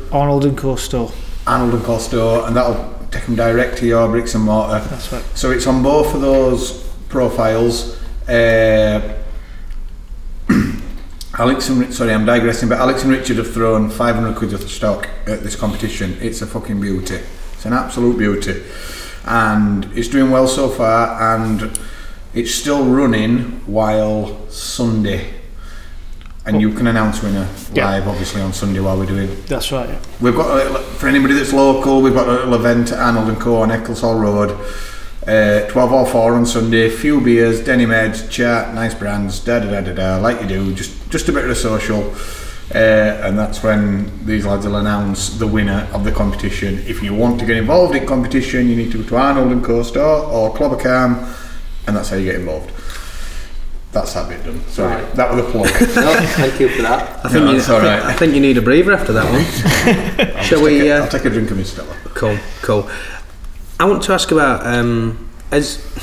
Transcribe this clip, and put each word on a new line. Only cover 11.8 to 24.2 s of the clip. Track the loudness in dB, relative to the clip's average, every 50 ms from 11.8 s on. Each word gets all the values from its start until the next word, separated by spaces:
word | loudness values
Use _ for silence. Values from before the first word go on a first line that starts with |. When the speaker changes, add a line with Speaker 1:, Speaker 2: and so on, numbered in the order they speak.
| 0 0
Speaker 2:
sorry, | -2 -2 0 2 2
I'm | 2 4
digressing, | 4 4 4 4 2 0 0 0 0
but | 2 2
Alex | 2 2 2 2 2
and | 2
Richard | 2 2 0 -2 -2 -2
have | -2 -2 -2
thrown | 0 2 2 2 2 2 0
five | 0 0 0 0 0
hundred | 0 0 -2 -2
quid | -2 -4 -4 -4
of | -4 -6 -8
stock | -6 -2 -2 -2 -2 -2 -4 -6 -6 -6 -4 -4
at | -4 -4 -6
this | -6 -6
competition. | -4 -4 -4 -2 -2 -4 -4 -4 -4 -4 -4 -4 -4
It's | -6 -6 -6 -6
a | -8 -6
fucking | -8 -8 -6 -4 -4 -2
beauty. | -2 -2 -2 -2 -4 -4 -6 -8 -8 -10 -10 -10 -10 -10 -10
It's | -8 -4
an | -2 -2
absolute | -2 -2 -2 -2 0 2 2 2 2
beauty. | 2 0 0 0 -2 -4 -4 -6 -8 -10 -12 -12 -12 -10 -10 -12 -12 -12 -14 -10 -6
And | -2 0 2 2 2 2 2 2 2 2 0 -2 -4 -4
it's | -4 -4 0
doing | 2 2 4 4
well | 4 4 4 4
so | 2 0 0 0
far, | 0 0 2 2 4 4 2 0 0 0 0 2 2
and | 2 0 0 -2 -2 -2 -4 -6 -8 -10 -10 -12 -12 -12 -12 -12 -12 -12 -8 -4
it's | -4 -4 -2 -4
still | -4 -2 0 0 2 2
running | 4 4 4 4 2 2 2 2 2 2 0 0 -2 -6 -8 -6
while | -2 0 0 2 2 2 2 2 0 0 -2